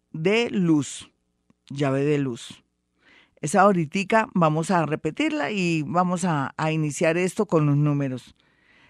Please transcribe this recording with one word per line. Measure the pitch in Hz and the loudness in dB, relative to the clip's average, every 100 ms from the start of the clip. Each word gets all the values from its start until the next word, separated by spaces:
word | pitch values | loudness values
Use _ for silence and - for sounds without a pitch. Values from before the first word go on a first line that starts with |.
| _ | _
de | 160 165 220 240 | -4 0 0 0
luz, | 208 175 151 135 - - _ _ _ _ _ _ | 0 2 2 0 -10 -18 _ _ _ _ _ _
llave | 139 143 135 | -4 -2 0
de | 143 147 | 0 0
luz. | 135 120 - - _ _ _ _ _ _ _ _ | -2 -6 -12 -20 _ _ _ _ _ _ _ _
Esa | 151 196 | -2 4
ahoritica | 196 185 151 196 190 220 220 | 4 4 0 -4 0 0 0
vamos | 190 160 156 160 | 2 2 2 0
a | 180 | 0
repetirla | 147 151 156 - 311 302 285 | 0 -2 -4 -2 -2 -2 -4
y | 208 175 165 | -2 0 0
vamos | 147 165 180 180 | -2 0 0 0
a, | 180 151 131 - | -2 -2 -4 -4
a | 156 | -2
iniciar | 160 151 139 160 165 | -2 -2 0 0 2
esto | 180 - 208 | -2 -2 0
con | 165 | 2
los | 151 143 | 2 2
números. | 147 143 139 127 - _ _ _ _ _ _ | 2 0 -2 -6 -12 _ _ _ _ _ _